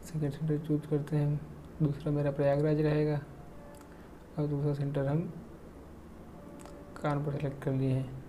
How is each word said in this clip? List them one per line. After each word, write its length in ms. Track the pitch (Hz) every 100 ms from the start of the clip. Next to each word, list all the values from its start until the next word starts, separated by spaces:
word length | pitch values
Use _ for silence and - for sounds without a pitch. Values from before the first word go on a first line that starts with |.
सेकंड 280 | - 156 147
सेंटर 260 | 139 160 151
चूज़ 300 | - 151 -
करते 280 | 151 147 151
हैं 120 | 147
हम, 120 | 147 - - - -
दूसरा 280 | 147 147 156
मेरा 200 | 147 143
प्रयागराज 500 | 139 139 143 151 151
रहेगा 400 | 151 151 151 147 - - - - - - - - - - - -
और 80 | 147
दूसरा 260 | 143 147
सेंटर 320 | 143 143 143 135
हम 280 | 156 185 - - - - - - - - - - - - - - - - -
कानपुर 320 | 151 143 147
select 300 | 143 143 -
कर 100 | -
लिए 160 | 135 131
हैं। 340 | 127 131 -